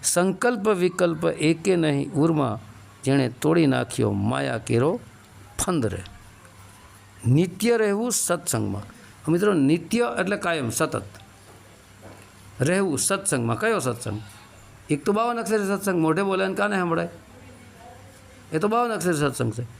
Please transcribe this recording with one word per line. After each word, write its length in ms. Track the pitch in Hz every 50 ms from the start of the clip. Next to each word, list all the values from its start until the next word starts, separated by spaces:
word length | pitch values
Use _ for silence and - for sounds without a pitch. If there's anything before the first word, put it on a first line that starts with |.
| -
સંકલ્પ 640 | - - 175 175 190 185 185 - 247 247 226 196 220
વિકલ્પ 560 | 214 180 180 180 175 - 185 170 165 151 165
એકે 500 | 165 151 - 170 156 165 156 160 202 185
નહીં 360 | 175 165 156 143 139 139 143
ઉર્મા, 480 | - 143 147 165 165 151 139 123 110 110 - - - - - - - - -
જેણે 260 | 135 135 139 135 123 120 -
તોડી 260 | - 151 160 175 160 139
નાખ્યો 440 | 131 127 123 - - - 120 107
માયા 460 | 104 101 101 107 123 135 139 135 123 113
કેરો 420 | 113 - 117 113 127 151 190 240 - - - - - - - - - - - -
ફંદ 260 | - - 185 160 120
રે." 180 | 107 90 90 - - - - - - - - - - - - - - - - - - - - - - - - - 113
નિત્ય 500 | 127 147 180 180 170 - 208 233 233 226
રહેવું 340 | 220 208 202 202 226 247
સત્સંગમાં. 680 | 226 - - - 175 170 - - - 117 107 101 98 101 101 - - - - - - - - 147
મિત્રો, 220 | 160 175 196 208 202
નિત્ય 600 | 165 135 135 156 170 170 - - 233 240 233 - -
એટલે 180 | 185 185 208 196
કાયમ, 320 | - 175 170 156 131 117
સતત 340 | 113 - 160 156 - 110 95 - - - - - - - - - - - - - - - - - - - - - - - - - - - - - - -
રહેવું 380 | 127 143 180 190 196 190 147 127
સત્સંગમાં. 600 | - - 196 196 196 - 156 131 117 117 117 113
કયો 200 | - 226 226 196
સત્સંગ? 420 | 131 127 117 117 - 107 101 107 110 101 - - - - - - - - - - - -
એક 160 | 151 143 -
તો 60 | 226
બાવન 280 | 202 214 226 240 240 233
અક્ષરી 280 | 226 180 220 214 202 190
સત્સંગ, 340 | 202 190 196 202 185 175
મોઢે 220 | 160 160 156 175 202
બોલે 240 | 196 190 185 190 190
ને 60 | 190
કાને 220 | 180 202 208 202
સંભળાય, 340 | 190 180 175 165 165 170 175 - - - - - - - - - - - - - - - - - - - - - - - - - - - - -
એ 60 | 160
તો 80 | 180 208
બાવન 240 | 220 233 240 240
અક્ષરી 260 | 220 196 160 180 170 147
સત્સંગ 360 | 147 143 131 - 127 117 104
છે. 100 | 113 123 - -